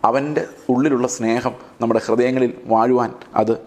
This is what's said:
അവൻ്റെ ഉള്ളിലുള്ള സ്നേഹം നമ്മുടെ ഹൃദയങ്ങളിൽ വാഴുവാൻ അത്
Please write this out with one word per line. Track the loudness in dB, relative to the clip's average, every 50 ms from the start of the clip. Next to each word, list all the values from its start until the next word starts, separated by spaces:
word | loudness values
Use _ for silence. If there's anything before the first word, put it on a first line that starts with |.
| 2 2
അവൻ്റെ | 0 0 -2 -2 -4 -4 -6 -6 -12 -10 -2 -2
ഉള്ളിലുള്ള | 0 2 2 2 2 0 0 -2 -4
സ്നേഹം | -4 -2 -2 -2 -2 -2 -6 -8 -8 -20 -20 -8 _
നമ്മുടെ | -2 0 0 0 0
ഹൃദയങ്ങളിൽ | 0 2 2 2 2 2 0 0 0 -2 -8 -2 0
വാഴുവാൻ | 2 2 4 4 2 2 0 -2 -6 -12 -20 -4 -2 0
അത് | 0 0 0 -4 -6